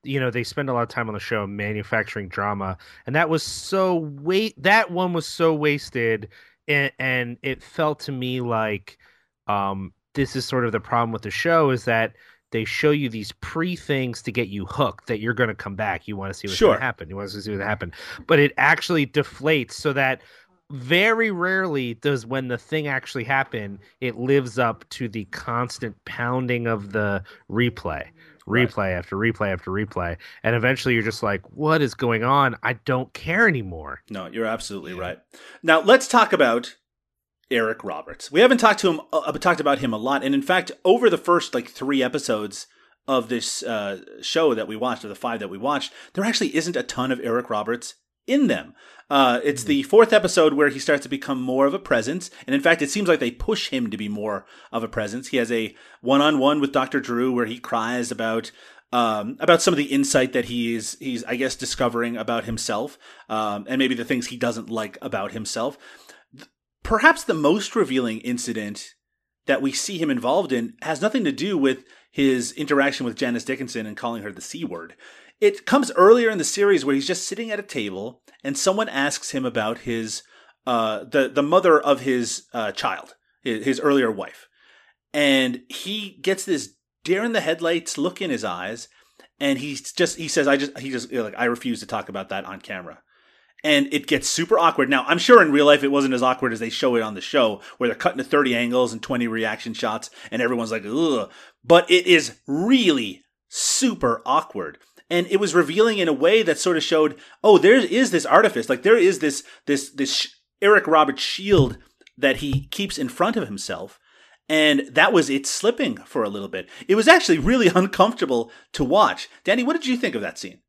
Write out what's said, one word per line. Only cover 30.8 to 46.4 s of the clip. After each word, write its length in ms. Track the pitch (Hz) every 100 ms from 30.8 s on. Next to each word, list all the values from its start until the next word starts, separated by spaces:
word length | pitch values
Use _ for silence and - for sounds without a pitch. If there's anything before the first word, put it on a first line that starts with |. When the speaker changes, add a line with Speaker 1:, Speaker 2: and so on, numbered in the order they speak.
| 131
Speaker 1:
you're 80 | 117
just 200 | 110 107
like, 180 | 110 98 -
"What 300 | - 151 160
is 140 | 139 -
going 280 | 123 113
on? 320 | 120 139 135 113
I 120 | 117
don't 380 | 120 - 127 135
care 340 | - 151 180 226
anymore." 560 | 143 98 82 73 65 _
Speaker 2:
No, 160 | 101 92
you're 180 | 113 110
absolutely 480 | 113 - 101 76
Speaker 3:
Yeah. 80 | 90
Speaker 2:
right. 180 | 90 - _ - - -
Now, 180 | 165 160
let's 260 | 160 262 -
talk 260 | 240 214
about 420 | 180 131 117 120 - _ _ _ _ _ _ _
Eric 340 | 117 113 -
Roberts. 480 | 101 76 - - -
We 80 | 151
haven't 180 | 247 240
talked 200 | 226 202
to 80 | 185
him, 120 | 160 -
uh, 200 | 160 156
talked 260 | 147 190 165
about 200 | 147 139
him 120 | 135
a 60 | 110
lot. 260 | 120 139
And 120 | 135 139
in 80 |
fact, 280 | 135 180 175 - 185
over 240 | 233 240
the 80 | 175
first, 380 | - 175 - 127
like, 120 | 117
three 360 | - 135 139
episodes 640 | 123 143 135 110 107 98 - _ _ _ -
of 220 | 131 113
this, 340 | 120 - -
uh, 380 | 120 110 101 98 - 53
show 320 | - 165 160
that 140 | 113 104
we 80 | 107
watched, 280 | 123 113
of 60 | 107
the 60 | 98
five 240 | 123 113
that 100 | 101
we 80 | 95
watched, 340 | 123 143 - - -
there 100 | -
actually 320 | 202 -